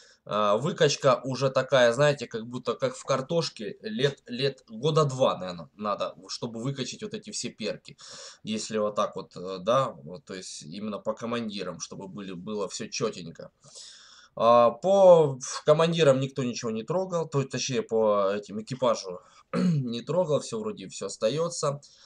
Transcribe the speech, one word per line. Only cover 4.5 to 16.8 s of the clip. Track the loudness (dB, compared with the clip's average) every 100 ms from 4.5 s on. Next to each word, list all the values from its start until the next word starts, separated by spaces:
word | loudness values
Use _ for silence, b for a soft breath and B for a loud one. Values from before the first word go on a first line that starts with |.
| -4 -14
года | -6 0 2 2
два, | 2 2 0
наверно, | -6 -10 -14 -8
надо, | -4 -2 -4 -6 -14
чтобы | -10 -8 -6
выкачать | -6 -4 -6 -8
вот | -10
эти | -10 -12
все | -10 -10
перки. | -8 -8 -8 -12 -20 B B B B
Если | -6 -6 -4 -2
вот | -2 0
так | -2 -4
вот, | -12 -12
э, | -10 -6
да, | 2 2 2 -6
вот, | -16 -16 -12
то |
есть | -12 -12 -14
именно | -14 -10 -8 -8
по | -6
командирам, | -6 -4 -6 -6 -8 -8 -10
чтобы | -12 -14 -14
были, | -12 -12
было | -10 -8 -6 -6
всё | -8 -10
чётенько. | -6 -6 -6 -14 -16 -18 _ B B B B B B B 0
А, | 6 8 6
по | 2 2 8 10 10 8 0 B B 4
командирам | 4 4 4 4 4
никто | 2 -4
ничего | -4 -4 -6
не | -6